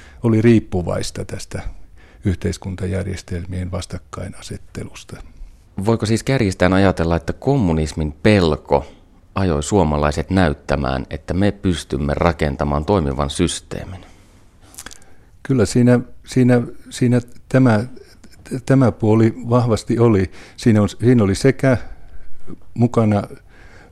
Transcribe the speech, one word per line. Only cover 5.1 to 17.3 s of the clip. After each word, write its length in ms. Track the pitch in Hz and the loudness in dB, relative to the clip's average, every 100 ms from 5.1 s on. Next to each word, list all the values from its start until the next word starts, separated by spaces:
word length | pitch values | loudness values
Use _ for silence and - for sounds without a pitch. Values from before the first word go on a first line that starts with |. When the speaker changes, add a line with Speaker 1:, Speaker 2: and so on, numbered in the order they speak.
| - - - - - _ - 101 | -18 -18 -18 -20 -20 _ -6 -2
Speaker 2:
Voiko 200 | 113 107 | 0 0
siis 180 | 113 | -2
kärjistäen 500 | - 135 101 92 90 | 0 0 0 2 2
ajatella, 420 | 95 98 87 82 82 | 4 4 2 0 -2
että 180 | - | -2
kommunismin 760 | - - 139 92 80 76 - 76 | -4 -2 0 2 0 -2 -4 -6
pelko 760 | - 113 104 82 73 - 71 - - _ _ _ - | 0 2 4 4 0 0 0 0 -14 _ _ _ -4
ajoi 280 | 95 73 | -2 -2
suomalaiset 640 | 76 104 78 73 73 78 76 | 0 0 2 2 0 -2 -2
näyttämään, 760 | 95 85 71 - 71 67 65 65 | 0 0 0 -4 -2 -2 -4 -6
että 240 | 76 - | -10 -6
me 180 | 87 101 | -2 -2
pystymme 600 | - 95 82 - 67 71 | 0 -2 -4 -4 -4 -2
rakentamaan 720 | 71 85 82 76 67 71 73 76 | 0 0 0 -2 -2 -2 -2 0
toimivan 440 | 101 71 65 71 | 0 0 -2 -4
systeemin? 760 | - 85 - - - 87 92 - - - - - _ - - - - - - - - | -2 -2 -4 -12 -14 -12 -16 -20 -20 -20 -20 -20 _ -20 -20 -20 -20 -20 -20 -20 -12
Speaker 1:
Kyllä 220 | - 131 98 | -2 0 2
siinä, 340 | 127 120 123 - - - | 4 4 4 0 -12 -4
siinä, 360 | 127 123 123 120 - - | 2 4 4 2 -8 -16
siinä 320 | - 123 123 - | -2 0 0 -2